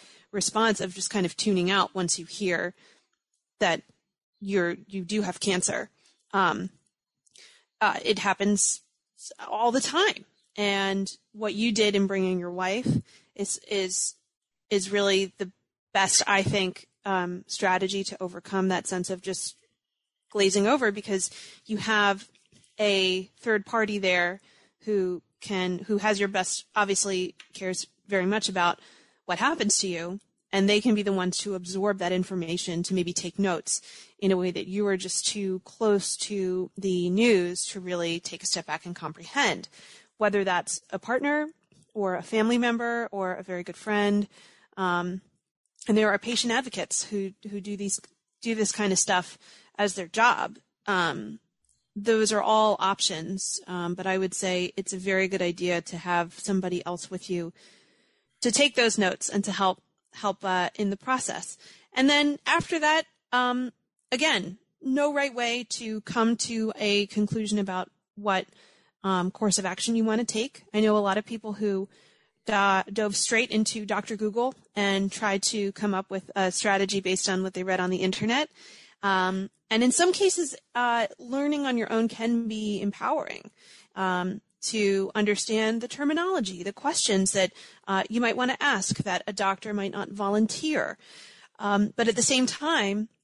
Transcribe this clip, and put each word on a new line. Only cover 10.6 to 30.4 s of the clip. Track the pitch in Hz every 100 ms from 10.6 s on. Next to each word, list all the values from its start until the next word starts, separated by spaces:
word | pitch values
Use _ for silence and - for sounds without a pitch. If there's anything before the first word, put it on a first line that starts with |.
| 202 196 196 196 196 - _
what | 208 214
you | 208 233
did | 214 208
in | 202 196
bringing | 196 185 185
your | 175
wife | 180 185 214 254 - - - _ -
is, | 196 - -
is, | 202 185 180 - - _ _ _ _ -
is | 202 185
really | 202 196 196 196 -
the | 190 - _ _ _
best, | 196 185 - -
I | 196
think, | 190 202 185 185 - _
um, | 202 190 180 180 -
strategy | - 196 185 190 196
to | 190 -
overcome | 180 175 - 190 190
that | 185 -
sense | 185 180
of | 185
just | 190 180 - - _ _ _ _ _ _ _
glazing | 208 196 202 208
over, | 285 233
because | 202 - 196 - - - -
you | - 208
have | 208 214 202 196 - _ _ _ _ -
a | 208 196 185 185 190 _
third | 240 214 -
party | 233 214 208
there | 190 180 175 196 _ _ _ _
who | - 202 185 180 - -
can, | - 196 180 180
who | 202 208
has | 208 202
your | 202
best, | 196 180 - - 214
obviously | 196 196 202 185 185 - -
cares | - 185 185 - _ -
very | 196 185
much | 214 -
about | 190 175 - - - _ _ -
what | 175
happens | 247 269 208 -
to | 196
you, | 170 170 196 _ _